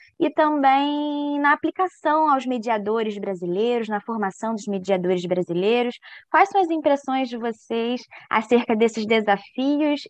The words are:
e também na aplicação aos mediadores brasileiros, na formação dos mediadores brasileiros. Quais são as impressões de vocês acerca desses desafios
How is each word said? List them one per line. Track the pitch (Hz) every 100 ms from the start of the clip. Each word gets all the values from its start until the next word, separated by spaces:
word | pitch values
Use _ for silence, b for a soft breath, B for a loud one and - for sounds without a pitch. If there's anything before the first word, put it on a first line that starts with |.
| B _
e | 302
também | 302 311 302 269 277 285 294 294 294 294 285
na | 285
aplicação | 294 320 - 370 - 311 311 311
aos | 269 247
mediadores | 247 220 220 202 226 220 202
brasileiros, | 196 180 175 180 233 240 220
na | 208
formação | - 226 196 - 226
dos | 226 202
mediadores | 196 185 190 180 185 175
brasileiros. | 180 175 170 202 240 240 - B B B
Quais | 320 392
são | 392
as | 349
impressões | 320 302 285 269 262 254
de | 240
vocês | 233 220 _ 226 233 247 - B B
acerca | 220 220 240 233 220
desses | 226 226
desafios | 214 226 208 196 - - 269 294 302 294